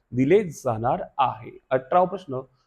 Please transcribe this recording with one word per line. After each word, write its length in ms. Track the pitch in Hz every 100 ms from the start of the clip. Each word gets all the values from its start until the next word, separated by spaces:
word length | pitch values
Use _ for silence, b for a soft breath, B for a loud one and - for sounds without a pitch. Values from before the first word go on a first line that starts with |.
| _
दिले 320 | 123 135 196
जाणार 580 | 185 131 127 110 120 170 - -
आहे. 400 | 127 113 117 - -
अठरावा 340 | 131 - 180
प्रश्न, 360 | 180 190 - 127 131 _